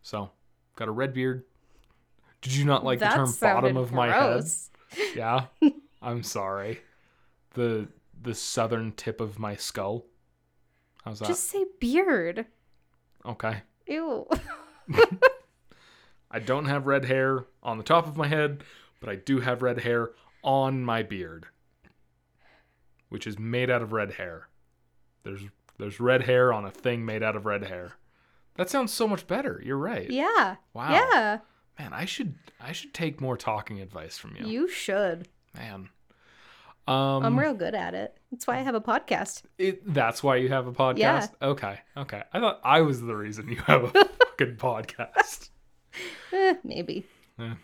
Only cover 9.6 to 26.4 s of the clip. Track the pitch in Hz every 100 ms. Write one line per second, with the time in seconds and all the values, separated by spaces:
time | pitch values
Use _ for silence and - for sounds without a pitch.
9.6 | - - 98 117 - _ _ _ _ _
10.6 | _ _ _ _ - 107 107 349 - 392
11.6 | 381 - 240 302 381 247 170 180 226 _
12.6 | _ _ _ _ _ _ - 110 110 107
13.6 | - _ - 311 330 233 - - - 679
14.6 | - - - 156 453 185 508 523 _ _
15.6 | _ - - - _ _ _ 113 113 135
16.6 | 147 143 135 139 135 135 131 135 127 _
17.6 | 123 110 - 165 160 151 147 156 151 143
18.6 | - - - _ 113 98 113 135 123 123
19.6 | 127 123 120 117 117 - _ _ 139 135
20.6 | 135 135 123 113 107 98 85 82 82 _
21.6 | _ _ _ _ _ _ _ _ _ _
22.6 | _ _ _ _ _ 107 113 101 113 123
23.6 | 127 120 113 110 101 92 90 82 - _
24.6 | _ _ _ _ _ _ - 98 101 _
25.6 | _ _ 101 98 120 127 113 127